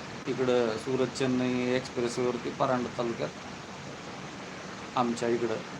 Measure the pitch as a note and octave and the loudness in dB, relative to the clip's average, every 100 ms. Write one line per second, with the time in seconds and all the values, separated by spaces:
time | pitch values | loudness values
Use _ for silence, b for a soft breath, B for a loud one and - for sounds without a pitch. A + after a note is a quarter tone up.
0 | - - - B2 B2+ B2 A#2 A2 C3+ C3 | -10 -6 -2 2 4 6 4 2 0 2
1 | B2+ - C3 B2+ B2+ B2 B2 B2+ - B2+ | 2 2 2 4 2 2 2 2 0 0
2 | A#2+ C3 B2 A#2 - - C3+ B2+ A#2+ - | 0 2 2 0 -2 0 2 2 0 -2
3 | A#2 A2+ D3+ - - - - - - - | -2 0 -4 -6 -10 -10 -10 -10 -10 -10
4 | - - - - - - - - - C3 | -10 -10 -10 -10 -10 -10 -10 -10 -2 2
5 | A#2+ A#2 A#2 A#2 A#2 G#2+ - - | 2 2 2 2 2 0 -4 -6